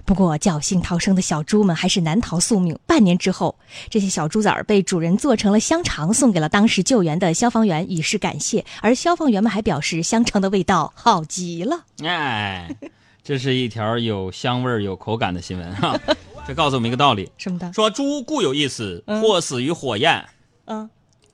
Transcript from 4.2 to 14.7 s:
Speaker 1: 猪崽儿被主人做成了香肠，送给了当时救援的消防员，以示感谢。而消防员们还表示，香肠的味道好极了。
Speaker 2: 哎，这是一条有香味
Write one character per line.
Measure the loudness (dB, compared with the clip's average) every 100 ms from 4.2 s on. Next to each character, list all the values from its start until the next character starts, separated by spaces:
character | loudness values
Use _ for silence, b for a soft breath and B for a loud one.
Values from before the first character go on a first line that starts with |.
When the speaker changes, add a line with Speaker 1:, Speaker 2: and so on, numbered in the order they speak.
| -2
Speaker 1:
猪 | 0
崽 | 2
儿 | 0
被 | 2 2
主 | 2 0
人 | 2 2
做 | 2
成 | 2 4
了 | 2
香 | 4 0
肠， | 0 -4 0
送 | 2 4
给 | 4
了 | 2
当 | 4 4
时 | 4
救 | 2 2
援 | 2 2
的 | 0
消 | 2 0
防 | 2 2
员， | 0 -2
以 | -4
示 | -2 -2
感 | -4 -4
谢。 | -4 -4 B B
而 | 0
消 | 2 2 0
防 | 2
员 | 2
们 | 2
还 | 0
表 | -2 -2
示， | -2 -4
香 | 0 0
肠 | 2 2
的 | 0
味 | 0
道 | 2 2 0
好 | 0 2 2
极 | 0 -8 -8 -6
了。 | -4 -6 -8 -10
Speaker 2:
哎， | -4 -2 -2 -2 -2 -6 -10 -14 -16 b b b
这 | -6 -4
是 | 0 0
一 | -2
条 | -4 -2 -2
有 | -2 -2 -6
香 | -6 -4 -2
味 | -2